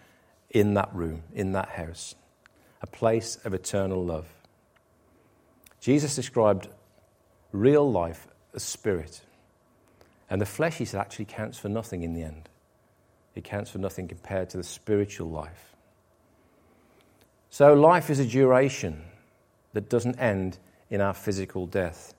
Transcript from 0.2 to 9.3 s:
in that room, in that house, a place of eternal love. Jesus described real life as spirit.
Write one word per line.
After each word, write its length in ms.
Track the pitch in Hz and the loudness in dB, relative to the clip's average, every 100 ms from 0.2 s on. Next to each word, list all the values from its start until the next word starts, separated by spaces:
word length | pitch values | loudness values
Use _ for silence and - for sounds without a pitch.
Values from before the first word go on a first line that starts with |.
| _ _ _ | _ _ _
in 240 | 113 104 | 2 4
that 200 | 101 - | 2 0
room, 300 | 92 85 80 80 | -4 -6 -8 -10
in 180 | - 95 | -6 -4
that 180 | 95 - | -4 -4
house, 440 | - 80 82 - - _ _ _ _ _ _ | -8 -10 -12 -16 -18 _ _ _ _ _ _
a 60 | - | -18
place 500 | - 117 113 107 - | -2 0 2 -2 -8
of 100 | 107 | -6
eternal 500 | 95 - 101 95 95 | -6 -4 -2 -2 -2
love. 280 | 87 80 80 - _ _ _ _ _ _ _ _ _ _ _ _ _ _ | -4 -6 -10 -18 _ _ _ _ _ _ _ _ _ _ _ _ _ _
Jesus 340 | - 147 147 | 2 2 2
described 540 | - 120 123 107 98 - - _ _ _ _ _ _ _ | -4 -4 2 4 4 -2 -18 _ _ _ _ _ _ _
real 400 | 98 120 147 143 | 2 4 6 4
life 380 | 98 85 82 - _ _ | 2 -2 -6 -18 _ _
as 80 | - | -12
spirit. 580 | - - 110 90 78 - - | -10 -6 -2 -2 -4 -16 -20